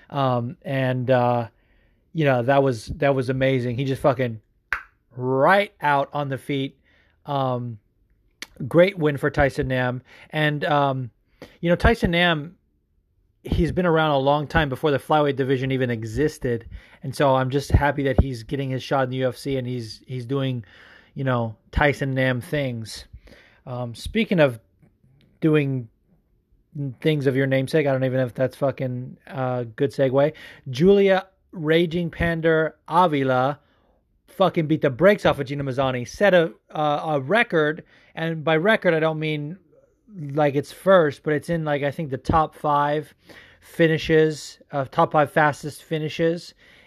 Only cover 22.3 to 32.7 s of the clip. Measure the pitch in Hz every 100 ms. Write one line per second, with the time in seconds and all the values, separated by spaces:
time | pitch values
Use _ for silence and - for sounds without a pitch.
22.3 | 127 - 151 135 117 110 - - - -
23.3 | - _ _ - 123 123 113 - 220 226
24.3 | 185 143 117 _ _ _ _ _ _ _
25.3 | _ 165 151 139 131 113 _ _ _ _
26.3 | _ _ _ _ 151 139 117 160 156 135
27.3 | 131 135 135 131 160 143 131 131 127 127
28.3 | 110 131 - 139 123 127 123 127 - -
29.3 | - 127 123 120 110 139 - 135 131 151
30.3 | - - - - 123 180 202 196 190 -
31.3 | _ _ 196 151 160 175 170 170 - 170
32.3 | 165 160 160 156